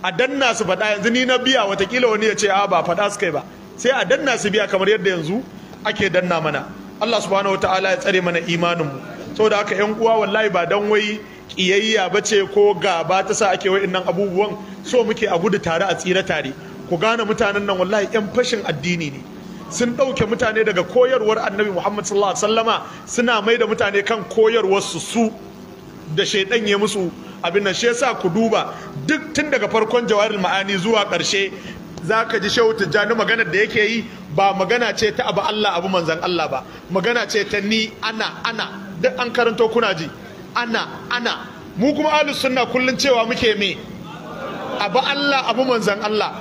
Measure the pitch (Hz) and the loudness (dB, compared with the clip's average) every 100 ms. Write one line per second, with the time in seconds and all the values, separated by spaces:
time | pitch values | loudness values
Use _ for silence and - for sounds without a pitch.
0 | 185 170 254 277 262 220 190 180 214 208 | -4 0 0 2 2 2 0 0 0 2
1 | 202 240 254 254 254 262 202 196 196 247 | 2 2 2 2 4 2 2 0 0 2
2 | 247 214 220 202 208 190 202 180 156 175 | 2 4 2 2 2 2 4 2 2 2
3 | 202 202 190 147 - - - - 240 262 | 0 0 -2 -2 -6 -18 -20 -2 0 2
4 | 190 262 285 233 208 202 196 190 190 214 | 2 2 2 0 0 0 0 2 2 2
5 | 190 180 156 208 - - - - 214 214 | 2 0 -2 -4 -6 -16 -18 -8 -6 -2
6 | 202 180 180 170 156 147 - - - - | 2 2 2 0 0 -4 -6 -14 -16 -6
7 | 220 220 170 196 202 190 196 190 190 180 | 0 0 2 0 2 0 2 2 2 0
8 | 196 185 175 170 170 170 170 170 147 135 | 2 2 2 -2 -2 0 0 0 -2 -6
9 | - - - - 214 208 202 196 208 214 | -12 -14 -12 0 2 2 0 0 0 2
10 | 226 226 202 208 220 180 170 202 208 214 | 2 4 2 2 2 2 2 0 2 2
11 | 214 214 - - - - 185 196 220 214 | 2 -4 -10 -18 -14 -2 2 4 4 2
12 | 185 196 202 214 196 208 208 190 190 170 | 2 0 2 2 2 4 4 4 0 0
13 | 160 190 190 214 202 185 190 190 196 185 | 2 2 2 2 2 2 2 2 0 -2
14 | 185 175 202 180 208 - - - - 247 | -2 0 0 2 0 -2 -12 -14 0 2
15 | 214 226 202 175 196 196 170 165 190 170 | 2 0 0 2 2 0 0 0 0 0
16 | 180 180 190 160 135 135 - - - 170 | 0 0 0 -2 -4 -8 -14 -16 -4 0
17 | 208 233 214 214 214 202 202 190 180 214 | 2 2 0 2 2 2 0 0 2 2
18 | 196 226 208 220 247 220 - 156 156 175 | 0 0 0 0 0 0 -2 -4 -2 -2
19 | 156 135 - - - - - - 240 240 | -4 -8 -14 -16 -16 -14 -10 -2 -2 2
20 | 269 - 220 226 233 214 220 180 170 247 | 0 2 0 2 0 2 2 0 0 4
21 | 254 262 214 220 226 196 214 180 196 208 | 4 4 2 0 0 0 -2 0 -2 -4
22 | - 202 202 175 208 220 226 190 - - | -2 0 0 0 0 2 2 0 -4 -16
23 | - - 240 226 202 240 220 220 214 196 | -8 0 2 2 2 2 2 0 2 0
24 | 196 226 190 - 220 226 202 196 196 165 | 0 -2 -2 4 4 6 4 2 0 -6
25 | - 220 220 - - - - - - - | -4 0 0 0 -16 -18 -18 -18 -18 -18
26 | - 156 196 208 190 233 214 202 202 202 | -6 -2 0 0 0 0 2 2 2 0
27 | 180 - - - 175 180 202 185 240 240 | -4 -6 -16 -6 0 0 0 0 0 2
28 | 269 226 185 175 226 196 143 - - - | 0 0 0 2 2 2 0 -8 -12 -8
29 | - 311 - - 302 269 202 220 214 240 | -2 -2 -2 -4 0 0 2 0 2 0
30 | 226 208 214 208 180 190 196 196 185 220 | 2 2 2 0 0 0 0 -2 2 2
31 | 202 170 160 196 196 - - - - - | 2 -2 0 0 -2 -4 -14 -16 -16 -12
32 | 165 220 233 226 196 240 226 220 190 208 | -2 0 0 -2 0 2 2 2 0 2
33 | 208 226 190 226 220 170 220 233 214 226 | 2 0 2 2 2 2 2 2 2 0
34 | 226 - - 151 196 190 190 240 233 196 | -4 -12 -6 2 2 2 0 2 0 0
35 | 214 - 240 190 208 214 208 175 185 185 | -2 0 -2 0 0 0 0 0 0 0
36 | 165 160 185 175 151 131 - - - 185 | 0 -2 -2 -2 -2 -4 -8 -18 -4 -2
37 | 190 240 202 214 196 208 202 220 214 - | 0 0 0 -2 -2 -2 0 0 -2 -4
38 | 214 220 196 - - 226 165 - - 165 | -8 -4 -6 -4 -6 -6 -8 -8 -12 -2
39 | 226 254 240 240 233 220 226 226 226 180 | -2 0 -4 0 0 2 2 2 0 -2
40 | 156 - - - - 220 240 226 160 - | -6 -10 -18 -18 -8 -6 -2 -2 -4 -8
41 | - 240 233 160 - - - - 247 294 | -6 -4 -2 -4 -10 -16 -14 0 0 2
42 | 311 302 294 269 269 254 240 254 254 254 | 2 2 2 0 0 0 0 0 0 0
43 | 277 240 226 247 240 202 196 160 - - | 2 4 2 2 0 2 -2 -4 -10 -16
44 | - - - - - - - - 202 180 | -14 -14 -14 -12 -10 -10 -8 -4 0 0
45 | 285 277 285 269 254 226 262 240 202 202 | 0 0 2 0 0 0 2 2 2 0
46 | 214 214 180 - | -2 -2 -2 -4